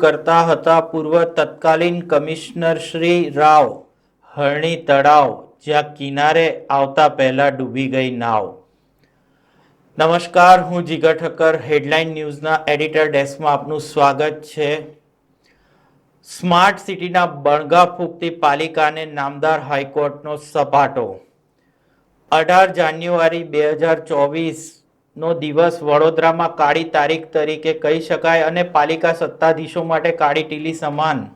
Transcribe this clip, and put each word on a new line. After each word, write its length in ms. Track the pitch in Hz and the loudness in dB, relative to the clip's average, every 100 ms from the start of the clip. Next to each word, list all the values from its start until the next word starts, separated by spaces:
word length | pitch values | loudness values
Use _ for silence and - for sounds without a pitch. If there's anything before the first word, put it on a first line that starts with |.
કરતા 340 | 156 - - 165 165 | 0 0 2 2 2
હતા 280 | 160 165 165 160 | 0 2 2 0
પૂર્વ 260 | 160 156 170 170 165 | -4 0 0 0 -2
તત્કાલીન 580 | 147 - 165 160 175 175 170 | -4 -2 0 2 0 -2 -2
કમિશનર 640 | 151 151 156 - 175 165 160 - | -2 -2 -8 -10 -4 -2 -2 -4
શ્રી 340 | 165 170 175 151 143 | -4 0 0 0 2
રાવ. 280 | 151 151 131 - - _ _ _ _ | 4 6 4 -2 -18 _ _ _ _
હરણી 480 | - 139 147 165 165 165 | -4 -2 -2 -4 -4 2
તળાવ, 400 | 139 143 151 131 - - _ 147 | 4 6 6 4 -2 -14 _ -2
જ્યાં 260 | 151 147 - | 0 -2 -6
કિનારે 480 | 139 139 151 160 160 - - 139 | -8 0 2 2 0 -2 -2 0
આવતા 320 | 139 139 151 139 | 0 2 2 2
પહેલા 300 | 131 131 143 | 0 2 0
ડૂબી 400 | 131 127 123 135 | 0 -6 -6 -4
ગઈ 160 | 131 131 120 | -2 -4 -4
નાવ. 260 | 117 110 95 - _ _ _ _ _ _ _ _ _ _ _ _ _ - | -2 -2 -4 -12 _ _ _ _ _ _ _ _ _ _ _ _ _ -2
નમસ્કાર, 600 | 160 170 170 180 180 185 165 | 0 0 0 4 8 6 4
હું 220 | 175 147 | -4 -4
જીગર 260 | 156 160 160 | 0 2 2
ઠક્કર. 340 | 165 165 160 160 123 | -4 0 0 0 0
હેડલાઇન 480 | 151 139 156 165 156 | -2 0 -2 -2 -6
ન્યૂઝના 460 | 151 143 156 156 - | -10 -8 -2 -2 0
એડિટર 340 | 147 156 156 151 | -2 0 0 2
ડેસ્કમાં 480 | 147 139 - 151 139 | 0 -2 -4 -2 -2
આપનું 320 | 143 156 139 | -2 -8 -6
સ્વાગત 520 | 151 139 135 151 151 - | 2 2 2 -4 -6 -12
છે. 160 | - 147 156 156 - _ _ _ _ _ _ _ _ _ _ _ _ - | -6 -4 -4 -10 -20 _ _ _ _ _ _ _ _ _ _ _ _ -20
સ્માર્ટ 500 | - 180 175 196 196 | -6 2 4 4 2
સિટીના 460 | - 190 175 180 175 143 143 | -8 -10 -2 0 0 0 0
બણગા 420 | 147 143 170 175 - | 0 4 4 4 0
ફૂંકતી 320 | 175 - 170 165 | -10 -6 -8 -2
પાલિકાને 600 | 151 143 160 160 151 156 156 147 | 0 0 -2 0 -2 -2 -10 -8
નામદાર 400 | 139 143 156 156 139 | -8 -4 -2 -2 -2
હાઈકોર્ટનો 680 | 139 135 151 143 143 151 147 | -6 -4 -4 -4 -6 -12 -12
સપાટો. 580 | - 156 143 139 139 135 107 92 _ _ _ _ _ _ _ _ _ _ - | -6 -4 0 2 2 -2 -8 -10 _ _ _ _ _ _ _ _ _ _ -2
અઢાર 360 | 156 160 180 190 175 | 0 4 4 4 2
જાન્યુઆરી 640 | 160 160 170 170 165 170 165 | -2 -2 -2 2 2 0 -4
બે 100 | 147 151 151 | 0 0 0
હજાર 160 | 165 160 - | 0 0 -2
ચોવીસ 520 | 147 143 160 165 156 - _ _ _ _ 147 | -2 0 -2 -6 -8 -14 _ _ _ _ -8
નો 160 | 160 165 | -4 -4
દિવસ 340 | 151 147 170 170 147 | -2 0 0 0 0
વડોદરામાં 640 | 147 156 160 165 165 165 - | 2 2 2 0 2 -2 0
કાળી 260 | 147 156 165 | 0 0 0
તારીખ 320 | 156 147 165 160 | 0 0 -2 -2
તરીકે 400 | 160 151 156 160 160 | -2 -2 -4 -4 -2
કહી 180 | 151 160 160 | 0 -2 -2
શકાય 400 | 156 165 165 160 | -2 2 2 2
અને 160 | 170 175 156 | -2 -2 0
પાલિકા 360 | 156 160 165 165 | 0 0 -2 -2
સત્તાધીશો 640 | 156 - 160 160 160 180 165 | -4 0 0 0 -4 -6 -2
માટે 240 | 160 170 165 | -2 0 0
કાળી 240 | 147 151 156 | 0 0 -4
ટીલી 340 | 151 156 160 | -8 -8 -6
સમાન, 400 | 151 143 156 139 101 | -6 -2 -2 -2 -8